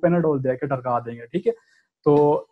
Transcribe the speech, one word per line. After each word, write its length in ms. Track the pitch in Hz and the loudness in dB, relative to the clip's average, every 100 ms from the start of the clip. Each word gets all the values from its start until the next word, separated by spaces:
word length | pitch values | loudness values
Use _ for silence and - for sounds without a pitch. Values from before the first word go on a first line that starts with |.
| 170 | 2
Panadol 360 | 175 165 139 | 2 2 0
देके 260 | 131 127 139 | -2 -4 -4
डरका 320 | 131 123 120 | -6 -4 -4
देंगे, 260 | 117 117 120 | -6 -14 -10
ठीक 220 | 185 233 | -4 -4
है। 40 | - _ _ _ _ 151 | -6 _ _ _ _ 2
तो 420 | 147 147 147 - | 4 4 0 0